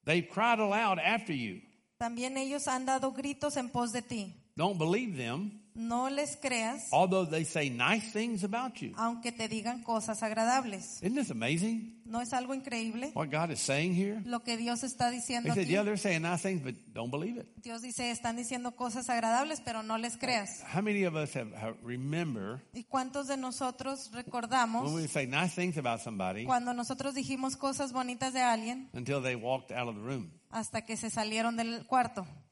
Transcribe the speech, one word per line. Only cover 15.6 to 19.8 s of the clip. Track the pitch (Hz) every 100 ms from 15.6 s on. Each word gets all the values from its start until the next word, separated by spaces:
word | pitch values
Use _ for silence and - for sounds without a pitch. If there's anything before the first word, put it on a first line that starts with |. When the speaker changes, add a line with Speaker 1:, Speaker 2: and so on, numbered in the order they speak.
| 165
Speaker 2:
aquí. |
Speaker 1:
"Yeah, | 190
they're | 208 208
saying | 202 165
nice | 165 175
things, | 196 185
but | 131 123 -
don't | 110 120
believe | 143 185 240
it." | - -
Speaker 2:
Dios | 240 226
dice, | 247 233 240
"Están | 226 233 233
diciendo | 240 254 247 240
cosas | 247 226 240
agradables, | 233 226 233 302 311
pero | - 220